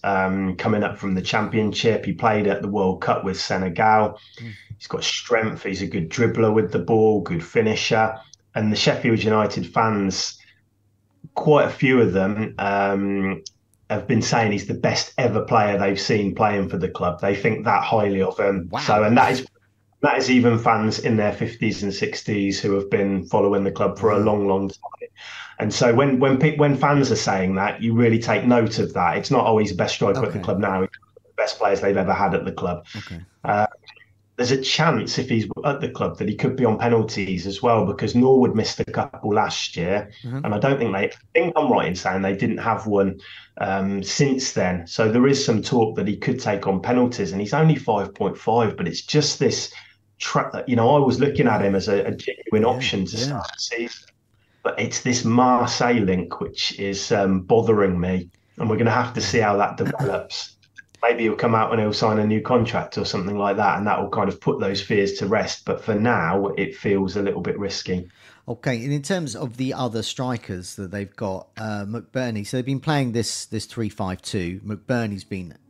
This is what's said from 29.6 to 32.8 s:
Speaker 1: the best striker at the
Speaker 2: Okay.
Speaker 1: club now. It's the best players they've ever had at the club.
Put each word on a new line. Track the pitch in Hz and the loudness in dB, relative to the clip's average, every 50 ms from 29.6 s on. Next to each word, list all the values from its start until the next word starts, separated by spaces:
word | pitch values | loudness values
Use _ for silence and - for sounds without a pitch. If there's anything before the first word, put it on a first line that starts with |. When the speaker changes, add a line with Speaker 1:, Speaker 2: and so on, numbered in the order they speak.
| 107 101 | 2 2
Speaker 1:
the | 95 | 0
best | 90 107 - - | -2 -2 -2 -2
striker | - 117 101 98 131 117 | 0 0 0 2 0 -2
at | 104 | -4
the | - 101 | -4 -4
Speaker 2:
Okay. | |
Speaker 1:
club | 90 104 95 95 | -4 -4 -2 -2
now. | 107 98 95 95 | 0 0 0 -2
It's | 95 - - - _ _ _ | -2 -4 -6 -12 _ _ _
the | _ _ _ _ | _ _ _ _
best | 113 107 - - - | -4 -4 -4 -2 -2
players | 107 101 98 95 | 0 0 2 2
they've | 98 98 98 | 2 0 0
ever | 95 92 98 95 | 2 0 0 0
had | 101 101 92 - | 0 0 0 0
at | 82 78 | -2 -2
the | 92 | -4
club. | - - 95 87 87 - | -6 -6 -4 -6 -6 -6